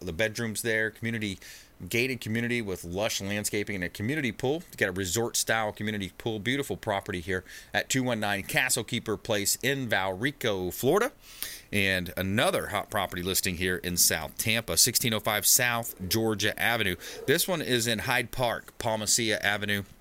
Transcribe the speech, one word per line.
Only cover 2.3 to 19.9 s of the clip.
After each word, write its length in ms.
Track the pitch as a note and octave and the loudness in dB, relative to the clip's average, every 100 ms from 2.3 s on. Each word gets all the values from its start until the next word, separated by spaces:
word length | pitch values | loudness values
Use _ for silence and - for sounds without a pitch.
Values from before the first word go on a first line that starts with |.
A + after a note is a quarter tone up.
| A2+ A#2 A#2+ | -2 0 -2
with 220 | G#2 F2+ | -2 -6
lush 380 | E2+ F2+ A2 - | -4 -2 -2 -2
landscaping 560 | G2 G#2 G#2 G#2+ G2+ G2 | -4 -2 -2 -2 -2 -4
and 80 | |
a 40 | F2 | -4
community 440 | - G#2 D#3 B2+ | -4 -2 -2 -2
pool. 320 | G2+ B2+ D#3+ - | -2 -2 -2 -4
You 40 | - | 0
got 100 | G2+ | 0
a 40 | |
resort-style 800 | F#2 F#2 A2+ A#2 - - A2+ G#2+ | 0 0 0 0 0 2 2 0
community 360 | - G#2+ G#2+ F#2+ - | -2 -4 -2 -4 -4
pool. 220 | A#2+ A2 | -4 -2
Beautiful 360 | F#2+ C#3 C3+ F#2 | -2 -2 -2 -4
property 440 | - G2 - F#2 | -2 -2 -2 -4
here 240 | F2 F#2 - - - | -2 -4 -4 -16 -4
at 160 | G#2 - | -2 0
two 140 | C3 | 0
one 160 | B2+ A2+ | 0 0
nine 240 | G#2 G2+ | 0 -2
Castle 400 | F#2+ D#3 B2+ - | 0 0 2 0
Keeper 340 | A2 A#2 - G2 | 0 -2 0 -2
Place 400 | - G#2+ G2 - | 0 0 0 0
in 260 | B2 C#3 B2 | 0 0 0
Valrico, 840 | G#2 F#2+ F#2 C3 - A#2+ G2 F2+ | 0 0 -2 -4 -2 0 0 -2
Florida. 380 | - B2 F#3+ B3 - - - - - - | 0 4 4 2 -4 -18 -12 -10 -12 -2
And 400 | G#2 G2 F#2 F2+ - | 2 4 2 0 -2
another 520 | F#2+ G#2 E3+ D#3 D#2+ | 0 2 2 2 0
hot 220 | G2+ - | -4 -2
property 320 | G#2+ F2+ F2+ | -2 -2 -2
listing 360 | F2 F#2 G2+ E2+ | -2 0 0 0
here 180 | F#2 F2 | 0 0
in 200 | F2+ F2 | 0 2
South 400 | - F2 D2+ - | 2 2 -4 -4
Tampa, 400 | A2+ A2+ - E2+ | 0 0 2 4
sixteen 380 | - - A#2+ | 4 4 2
oh 60 | G#2+ | 0
five 260 | - G#2+ - | 0 2 4
South 480 | - B2 A#2 A#2 - F#2 | 4 4 0 -4 -6 0
Georgia 520 | A2 A2 G#2 G#2 - | 2 2 2 0 2
Avenue. 360 | G2+ A#2 G2 F2+ - - - | 2 2 2 0 -6 -4 2
This 180 | E3 - | 2 2
one 160 | E3+ | -2
is 240 | B2 B2 A#2 | 2 2 2
in 140 | A2 | 0
Hyde 320 | A2 B2 A#2 | 0 0 0
Park, 440 | - A#2+ F#2+ - - | 0 0 0 -6 -4
Palmacia 640 | A#2 A2 G#2 - A2+ G#2 | -2 0 2 2 2 2
Avenue 440 | G2+ G#2 G2+ G2+ G2 | 2 2 0 -2 -4